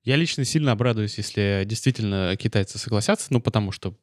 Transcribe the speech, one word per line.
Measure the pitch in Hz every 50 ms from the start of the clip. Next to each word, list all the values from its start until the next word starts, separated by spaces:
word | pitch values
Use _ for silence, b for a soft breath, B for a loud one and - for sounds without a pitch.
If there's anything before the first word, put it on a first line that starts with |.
| _
Я | 120 131
лично | 147 170 160 - - 135
сильно | - - 160 151 135 117
обрадуюсь, | 104 120 127 117 110 107 101 - -
если | 104 - - 104 101 101 98 98 98
действительно | 101 113 - - 135 120 - 110 101 98 98 95 90 95 101
китайцы | - 113 - 104 98 - - 107
согласятся, | - - 107 104 107 - 208 - - -
ну, | 135 120
потому | - - - 110 101 95 92
что | - - 95 101 -